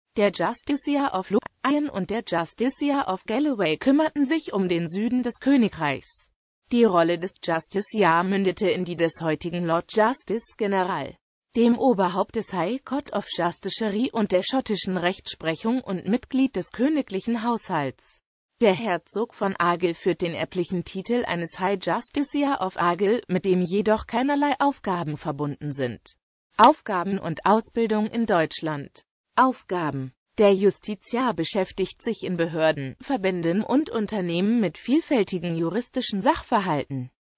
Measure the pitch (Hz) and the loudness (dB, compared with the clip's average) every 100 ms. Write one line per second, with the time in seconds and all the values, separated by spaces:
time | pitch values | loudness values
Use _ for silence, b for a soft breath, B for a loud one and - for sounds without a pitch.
0 | _ - 202 190 180 240 - 285 - 285 | _ 0 0 2 -2 -2 -4 -4 -2 0
1 | 277 185 185 202 - - 262 294 294 196 | 0 -4 0 -2 -2 -4 0 0 -2 -4
2 | 180 214 - 165 165 - 247 - 285 277 | -4 -6 -2 -4 -4 -2 -4 0 0 0
3 | - 185 - 226 302 233 165 156 262 277 | -2 -4 -4 -2 0 0 0 2 4 4
4 | 311 294 269 320 - 202 180 170 170 185 | 2 0 0 0 -2 -2 0 0 -2 -2
5 | 226 247 247 - 262 277 208 160 151 131 | -2 0 -2 -2 2 4 4 0 -4 -4
6 | - - - _ _ _ _ 240 226 180 | -10 -20 -20 _ _ _ _ 4 6 6
7 | 165 175 180 - - 165 - 185 214 214 | 4 2 -4 -6 -4 -2 -2 -6 -2 2
8 | 180 165 185 196 190 180 190 170 175 165 | 4 4 2 2 0 0 0 0 -4 0
9 | 165 - 165 156 175 175 175 165 - 220 | -2 0 -2 -2 -4 -4 0 -2 0 2
10 | 214 269 - 220 - - 202 196 185 165 | 2 0 -4 -6 -6 -4 0 0 0 -2
11 | 135 - _ _ _ 226 233 240 262 196 | -6 -12 _ _ _ 4 4 6 4 2
12 | 180 185 311 226 196 185 170 254 - 277 | 2 0 -2 -4 -4 -4 -2 -4 -4 -6
13 | - 202 - - 170 - 196 - 220 202 | -4 -6 -4 -4 -4 -4 -8 -4 -2 0
14 | 254 - 208 180 - 269 - 196 - 185 | 0 0 2 0 0 -2 -2 -2 -2 0
15 | 175 185 - - 160 160 226 262 - 180 | 0 -2 -8 -6 -4 -2 -2 -2 -2 -4
16 | - 233 - 262 269 185 - - 262 311 | -2 -2 0 0 0 0 -6 -2 0 0
17 | - 190 226 233 233 226 - 170 135 - | -2 -6 -4 -2 -2 -4 -4 -4 -4 -8
18 | - - _ _ _ _ 220 180 226 175 | -18 -20 _ _ _ _ 2 2 0 -4
19 | - 196 233 - 196 - 175 175 175 165 | -4 -6 -6 -2 -4 0 0 2 0 0
20 | 190 170 175 156 165 185 170 180 - 190 | -2 0 -2 -4 -4 -4 -2 -4 -4 -8
21 | 185 240 - 170 165 - 190 202 180 185 | -2 -2 0 -4 -4 -2 -2 0 -2 -4
22 | - 285 277 285 277 277 185 - 175 170 | -2 -4 -2 0 0 0 -2 0 0 2
23 | 196 240 - 180 196 180 175 196 208 214 | 2 0 0 0 2 2 2 2 2 0
24 | - 233 269 285 294 - 285 269 202 175 | 0 -2 0 2 0 2 0 0 -4 -4
25 | 165 - 170 143 147 139 147 139 123 107 | -4 -6 -6 -4 -4 -4 -6 -4 -4 -6
26 | - - _ _ _ - 233 311 - 185 | -14 -20 _ _ _ 6 8 8 -2 -4
27 | 175 196 170 147 180 220 - 233 226 214 | -2 -4 -4 0 2 2 2 -2 0 0
28 | 214 233 226 180 160 - 156 147 - - | 0 -2 2 2 2 -2 -6 -6 -10 -18
29 | - _ _ - 262 233 - 180 156 139 | -20 _ _ 2 2 0 -6 -4 -2 -4
30 | 131 - _ - 202 190 196 - - 208 | -8 -14 _ 4 4 6 2 0 -6 -10
31 | - 240 254 170 165 208 185 - 185 - | -6 -2 -2 -2 -2 -2 -2 -4 -6 -4
32 | 240 220 185 175 165 160 160 147 135 120 | -6 -4 -4 -2 -2 2 2 0 -6 -10
33 | - 180 190 185 170 180 - 262 311 226 | -6 -2 0 0 0 0 2 0 0 -4
34 | 208 214 175 170 202 240 190 - - 294 | -4 -4 -2 0 2 2 0 -4 0 0
35 | - 269 185 180 175 165 165 190 - 262 | 2 0 0 -2 -4 -2 -2 -2 -4 -6
36 | - 202 220 339 - 226 185 147 - 139 | -4 0 0 0 0 0 0 -2 -2 -8
37 | 127 _ _ | -10 _ _